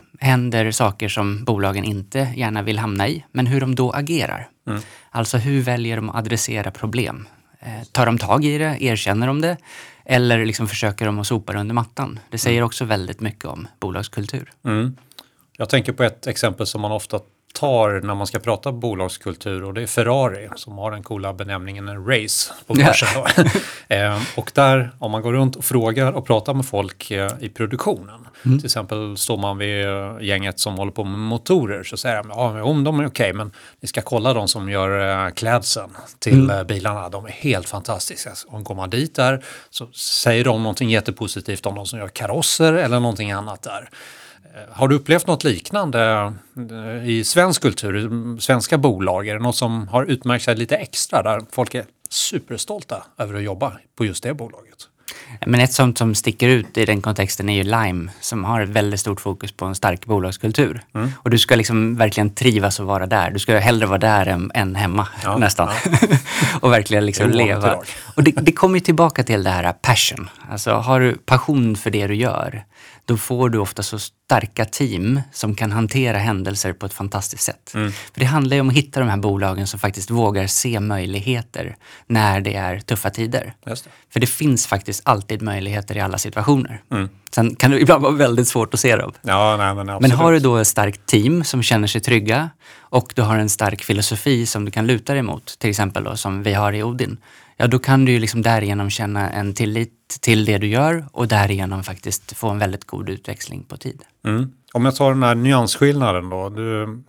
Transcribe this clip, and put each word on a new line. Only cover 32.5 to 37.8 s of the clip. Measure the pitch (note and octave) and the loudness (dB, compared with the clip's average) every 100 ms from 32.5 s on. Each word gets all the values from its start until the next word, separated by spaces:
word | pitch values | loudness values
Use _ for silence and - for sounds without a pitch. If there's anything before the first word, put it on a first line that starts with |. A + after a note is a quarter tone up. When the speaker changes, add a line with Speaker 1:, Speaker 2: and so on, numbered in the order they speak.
| G#2+ | -2
Speaker 2:
jo, | A2+ D3+ | 0 2
de | C#3+ D3+ | 2 0
är | D3 | -2
okej, | - G#2 | 0 -2
men | G2 G#2 - - _ | -2 -8 -14 -20 _
ni | - | -10
ska | - | -8
kolla | - A#2+ A#2 | -4 0 0
de | A#2 G2 | 0 -2
som | A2+ G2 | -4 -4
gör, | G2 F#2+ G2 G2 F#2+ F#2+ | -2 0 0 0 -2 -2
eh, | |
klädseln | - A2+ A#2+ - A2 G2 - - - | -4 0 0 0 -6 -6 -16 -20 -8
till, | A2+ C3+ | 4 6
Speaker 1:
Mm. | C3 G2 | 6 2
Speaker 2:
eh, | |
bilarna. | F2+ G2 G#2 G#2 F2 | -4 -4 -4 -4 -8
De | G2 G#2+ | -12 -14
är | |
helt | - D3 G2+ - | -6 -2 -2 -4
fantastiska." | G#2 | -8